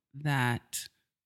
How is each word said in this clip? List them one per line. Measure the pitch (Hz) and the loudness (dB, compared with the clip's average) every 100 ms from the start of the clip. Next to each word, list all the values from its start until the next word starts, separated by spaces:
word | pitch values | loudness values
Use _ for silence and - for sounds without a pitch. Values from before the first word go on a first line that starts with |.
| _ | _
that | 143 147 139 123 117 - - - _ _ _ | -6 0 2 2 0 -4 -10 -10 _ _ _